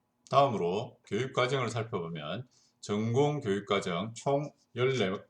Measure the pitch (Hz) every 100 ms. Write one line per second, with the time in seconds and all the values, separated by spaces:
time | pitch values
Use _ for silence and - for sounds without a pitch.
0 | _ _ - 131 143 98 87 98 135 -
1 | - 104 135 - 127 135 117 113 110 98
2 | 82 82 76 101 139 _ _ _ - 104
3 | 113 123 147 147 110 101 101 98 92 87
4 | 110 - 139 143 143 - _ 117 131 127
5 | 95 101